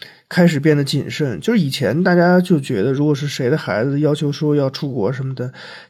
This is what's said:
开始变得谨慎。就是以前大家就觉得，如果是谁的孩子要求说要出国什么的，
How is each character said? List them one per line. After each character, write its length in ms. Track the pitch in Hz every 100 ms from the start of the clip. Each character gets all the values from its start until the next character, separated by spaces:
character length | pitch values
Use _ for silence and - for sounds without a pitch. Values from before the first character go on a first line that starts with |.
| - - _
开 160 | - 175
始 120 | 151
变 160 | 156
得 80 | 147
谨 280 | 139 143 -
慎。 280 | - 143 90
就 120 | -
是 60 | 233
以 100 | 139
前 340 | - 107 139
大 120 | 185
家 260 | 175 175 180
就 180 | 180 165
觉 240 | 135 120
得， 80 | 113
如 140 | 135
果 100 | 147
是 140 | 143 147
谁 220 | - 123
的 60 | 151
孩 280 | - 101
子 160 | 131 143
要 140 | 147
求 180 | 147 147
说 240 | 139 151 147
要 140 | 135
出 200 | 135 147
国 220 | 123 98
什 100 | 131
么 120 | 135
的， 180 | 127 127 - - - -